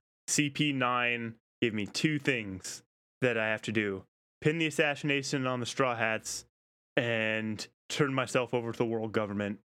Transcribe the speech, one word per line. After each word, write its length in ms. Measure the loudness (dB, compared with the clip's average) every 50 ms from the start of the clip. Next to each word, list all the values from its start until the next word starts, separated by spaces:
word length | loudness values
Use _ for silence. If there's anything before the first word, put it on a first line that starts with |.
| _ _ _ _ -6 -2
C 220 | 2 2 2 0
P 220 | 0 0 0 0
nine 640 | 2 2 2 2 2 2 2 2 0 0 -4 -6 -8 _ _ _ _ -2
gave 120 | -2 0 0
me 120 | -2 -4
two 340 | -4 -4 0 0 0 0 2
things 640 | 0 0 0 0 -2 -6 -8 -8 -10 -10 -12 -12 _ _ _ _ _ _ _ 0
that 160 | 0 2 2 2
I 100 | 2 0
have 120 | 0 -2 -2
to 80 | -2
do. 320 | 0 0 0 0 -2 -6 -10 _ _ _ _ _ _ _
Pin 160 | 0 0 2 2
the 80 | 0 0
assassination 800 | 2 2 2 2 2 0 0 0 0 2 0 0 -2 0 0 0
on 120 | 0 -2
the 60 | -2
Straw 300 | -4 0 2 2 2 2
Hats 500 | 2 0 0 0 -2 -4 -6 -10 -10 -10 _ _ _ _ _ _ _ _ _ -2 0
and 680 | 0 2 0 0 2 0 0 0 -2 -4 -4 -6 -8 -12 _ _ _ -8
turn 240 | 0 0 0 2 2
myself 400 | 0 -2 0 0 0 0 2 0
over 180 | -2 0 -2
to 60 | -2 0
the 80 | 0
world 260 | 0 0 -2 -2 0
government 480 | 0 0 0 0 0 -2 -2 -2 -4 -8 _